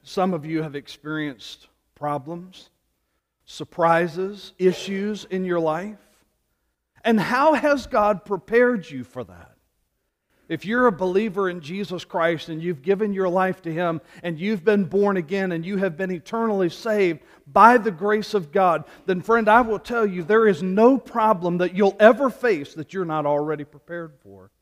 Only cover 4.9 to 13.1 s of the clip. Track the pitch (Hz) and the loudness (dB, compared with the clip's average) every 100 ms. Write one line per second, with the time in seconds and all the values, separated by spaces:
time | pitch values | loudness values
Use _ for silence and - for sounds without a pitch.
4.9 | 196 208 208 - 190 185 175 160 156 202 | -6 -4 -6 -6 -6 -2 0 0 -2 -6
5.9 | 202 _ _ _ _ _ _ _ _ _ | -14 _ _ _ _ _ _ _ _ _
6.9 | _ - 226 156 254 302 285 294 285 - | _ 0 2 2 2 4 4 2 0 0
7.9 | 247 208 208 - 196 - 226 247 240 160 | 0 0 0 -4 -8 0 2 4 2 -6
8.9 | 139 120 127 110 87 82 _ _ _ _ | -14 -12 -12 -14 -16 -20 _ _ _ _
9.9 | _ _ _ _ _ _ 160 180 240 247 | _ _ _ _ _ _ -8 -4 2 2
10.9 | 170 185 185 220 180 190 175 143 190 208 | 2 0 0 -2 -2 -4 -4 -10 -8 -8
11.9 | 175 - 185 165 165 - 160 170 160 147 | -8 -8 -2 0 -2 -6 -8 -6 -6 -2
12.9 | 196 214 | 0 0